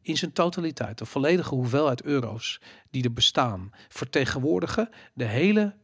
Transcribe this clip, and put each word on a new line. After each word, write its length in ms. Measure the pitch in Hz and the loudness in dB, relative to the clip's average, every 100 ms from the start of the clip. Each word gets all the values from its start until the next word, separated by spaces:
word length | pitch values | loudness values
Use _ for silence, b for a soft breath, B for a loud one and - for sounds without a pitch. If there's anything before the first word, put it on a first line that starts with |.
in 160 | - 156 | -2 -4
zijn 160 | 170 | -2
totaliteit, 640 | - 175 175 165 147 104 107 | 0 0 0 -6 -4 -8 -6
de 80 | 110 | -6
volledige 500 | 139 139 180 131 135 | 0 2 2 0 -2
hoeveelheid 480 | 123 135 151 123 | 0 2 2 0
euro's 580 | - 143 113 110 - - B B B | -2 -2 -2 -6 -8 -8 B B B
die 140 | 135 | -2
er 100 | 123 | -2
bestaan, 580 | 117 - - 123 95 95 B B | 4 4 4 0 -2 -10 B B
vertegenwoordigen 1000 | - 135 147 135 135 135 180 170 - 226 B B | -10 -2 0 0 0 0 0 0 -2 -2 B B
de 120 | - 117 | -6 -2
hele 500 | 117 185 214 208 - | 2 4 4 2 -4